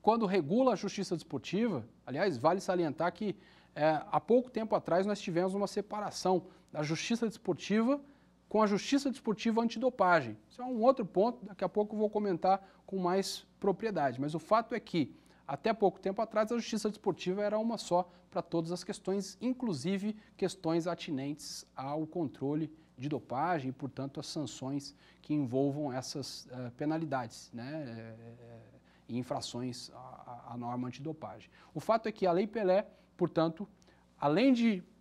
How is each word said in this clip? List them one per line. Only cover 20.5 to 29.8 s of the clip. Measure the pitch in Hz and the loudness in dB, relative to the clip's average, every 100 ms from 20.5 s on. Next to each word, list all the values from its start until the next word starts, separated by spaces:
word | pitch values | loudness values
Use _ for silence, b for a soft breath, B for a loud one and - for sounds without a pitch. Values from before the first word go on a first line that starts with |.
| - 160 165 165 | -2 0 0 0
atinentes | 170 - 143 139 151 - - - | -4 -4 -4 -4 -8 -10 -14 -14
ao | - 135 151 156 | -10 -6 -4 -4
controle | 180 151 - 135 151 156 - B - | -4 -4 -4 -4 -2 -4 -8 B -10
de | 131 | -4
dopagem | 147 - 123 160 175 131 | -4 -4 -2 0 0 -2
e, | |
portanto, | 127 139 - 135 135 | -6 -8 -6 -8 -8
as | 139 | -10
sanções | - 147 - 127 143 139 - b b | -6 -6 -6 -6 -6 -8 -18 b b
que | - | -4
envolvam | 151 135 127 143 139 147 | 0 0 2 2 0 -4
essas, | 127 127 151 131 - - | -4 -6 -8 -10 -12 -14
eh, | 127 123 - | -12 -12 -6
penalidades, | 151 160 160 131 117 - - | -2 -2 -2 -4 -4 -12 -16
né, | 120 120 156 | -12 -8 -8
eh, | 123 113 113 113 117 117 | -8 -10 -12 -16 -18 -20
eh, | 117 117 113 - _ b _ | -20 -20 -20 -20 _ b _
e | 117 | -6
infrações | 123 135 120 120 127 123 | -4 -6 -6 -6 -6 -8